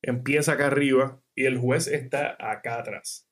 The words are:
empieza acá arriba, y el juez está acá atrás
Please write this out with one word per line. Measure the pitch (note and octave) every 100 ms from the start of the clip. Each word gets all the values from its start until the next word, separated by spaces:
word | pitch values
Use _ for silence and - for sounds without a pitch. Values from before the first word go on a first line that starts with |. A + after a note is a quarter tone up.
empieza | - B2 C3+ D3 D3
acá | C#3 C#3+
arriba, | C#3 C#3+ C3 C3 - _ -
y |
el | C3 B2+
juez | B2 D3 E3
está | D3 B2+ C#3+ D3 -
acá | A2+ G#2+ A#2 A#2
atrás | A2+ G2 - - _